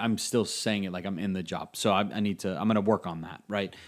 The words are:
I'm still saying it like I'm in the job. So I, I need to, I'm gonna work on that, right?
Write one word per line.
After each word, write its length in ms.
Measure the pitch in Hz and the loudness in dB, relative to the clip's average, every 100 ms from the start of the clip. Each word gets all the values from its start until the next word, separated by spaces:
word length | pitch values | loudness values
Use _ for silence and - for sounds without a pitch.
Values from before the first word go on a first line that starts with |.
I'm 160 | 113 107 | 2 0
still 280 | - 120 101 | 2 2 2
saying 400 | - 113 104 95 | 0 0 0 0
it 60 | |
like 140 | 90 95 | -4 -4
I'm 140 | 90 | -4
in 140 | 98 | -2
the 100 | 92 | -2
job. 320 | 82 92 - - | -2 -6 -6 -2
So 160 | 113 | 4
I, 180 | 98 104 | 4 2
I 80 | 107 | 0
need 180 | 104 92 | -2 0
to, 200 | 98 82 | -2 0
I'm 80 | 107 | 2
gonna 140 | 107 | 2
work 240 | 101 107 90 | 4 2 0
on 160 | 82 | -8
that, 220 | 80 - - | -10 -12 -6
right? 280 | 104 95 - | -4 -4 -8